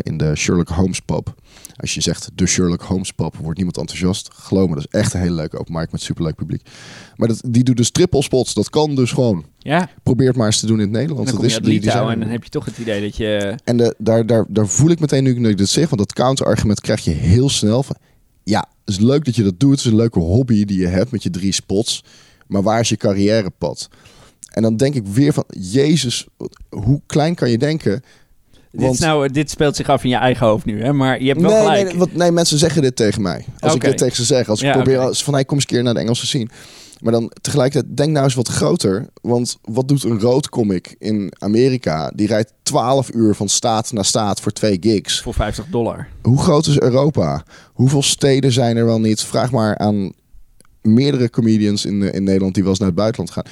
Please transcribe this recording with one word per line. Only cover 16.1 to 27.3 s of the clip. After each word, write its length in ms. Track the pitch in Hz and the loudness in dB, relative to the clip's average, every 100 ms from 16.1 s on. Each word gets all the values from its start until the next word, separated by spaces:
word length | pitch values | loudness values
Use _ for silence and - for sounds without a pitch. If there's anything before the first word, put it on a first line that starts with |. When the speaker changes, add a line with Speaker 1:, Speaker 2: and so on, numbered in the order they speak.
Speaker 1:
counterargument 680 | - 123 135 - 110 110 101 | 0 0 0 0 0 0 0
krijg 240 | - 110 | -2 -4
je 60 | - | -2
heel 380 | 76 80 110 139 | -2 2 4 4
snel 340 | - 104 120 | 0 0 0
van, 140 | 139 - _ _ _ _ | -2 -8 _ _ _ _
"Ja, 160 | - 101 - _ | -4 -4 -4 _
het 100 | - | -6
is 60 | 95 | 0
leuk 240 | 117 143 | 2 2
dat 100 | 147 110 | 0 0
je 60 | |
dat 180 | 98 87 | 0 2
doet. 100 | 139 | 2
Het 100 | 139 | 2
is 60 | 123 | 2
een 100 | 110 | 2
leuke 220 | 117 98 | 2 0
hobby 460 | 85 107 127 107 | 2 2 2 0
die 140 | 101 95 | 0 0
je 80 | 90 | 0
hebt 240 | 92 113 | 0 0
met 120 | 104 | -4
je 80 | 98 | -6
drie 220 | 87 98 | -4 -4
spots. 520 | - - 98 - - - - _ _ - | -4 -2 -2 -2 -6 -10 -20 _ _ -6
Maar 160 | 98 | -2
waar 180 | 98 113 | 0 0
is 80 | 113 | 0
je 80 | 110 | 0
carrièrepad?" 920 | 110 98 101 110 92 - 73 - - _ - - - _ - | 0 0 2 2 -2 -6 -8 -8 -14 _ -20 -20 -20 _ -10
En 120 | - | -2
dan 140 | 113 110 | 0 2
denk 180 | 135 | 0
ik 120 | 143 98 | -2 -2
weer 260 | 107 143 | 2 2
van, 120 | - - | 2 -4
"Jezus, 800 | - 92 123 147 151 127 - - - - - - | -8 -2 2 2 2 0 -6 -8 -14 -14 -14 -16
hoe 320 | - 104 143 - | -4 0 0 0
klein 280 | 160 156 | 0 0